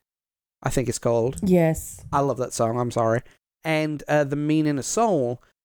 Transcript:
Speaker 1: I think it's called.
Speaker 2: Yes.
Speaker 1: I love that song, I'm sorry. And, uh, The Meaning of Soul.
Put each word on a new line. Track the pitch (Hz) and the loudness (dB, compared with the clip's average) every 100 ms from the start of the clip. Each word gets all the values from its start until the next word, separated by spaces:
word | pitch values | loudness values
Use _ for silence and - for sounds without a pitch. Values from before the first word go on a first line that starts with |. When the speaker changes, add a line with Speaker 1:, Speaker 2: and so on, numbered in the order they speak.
| _ _ _ _ _ _ | _ _ _ _ _ _
Speaker 1:
I | - | -2
think | - 120 | 0 0
it's | - | -2
called. | 123 117 117 147 | 0 2 0 -2
Speaker 2:
Yes. | 196 180 165 160 - - - | 2 4 4 2 -6 -16 -4
Speaker 1:
I | 143 | -2
love | 139 123 | 0 -2
that | 123 | -4
song, | - 113 120 | -2 0 0
I'm | 123 | -2
sorry. | 117 113 117 - _ _ _ | 0 0 0 -4 _ _ _
And, | 160 156 156 147 - | -4 -2 -2 -4 -2
uh, | 147 | 0
The | 143 143 | 0 -2
Meaning | 151 156 151 143 | 0 2 2 0
of | |
Soul. | 120 - 233 175 120 123 _ _ | -2 0 0 2 0 -4 _ _